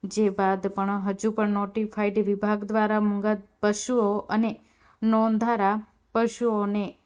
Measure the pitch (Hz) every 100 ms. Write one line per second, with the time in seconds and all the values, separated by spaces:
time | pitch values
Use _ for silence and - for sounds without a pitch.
0 | 190 202 208 196 190 190 190 196 196 202
1 | 196 196 220 220 208 202 202 202 214 214
2 | 208 202 202 202 208 208 202 214 214 214
3 | 208 202 208 214 - _ 208 208 - 247
4 | 208 208 - 214 226 - _ _ _ _
5 | 220 220 226 220 233 233 196 214 214 _
6 | _ 226 233 226 240 214 202 208 196 -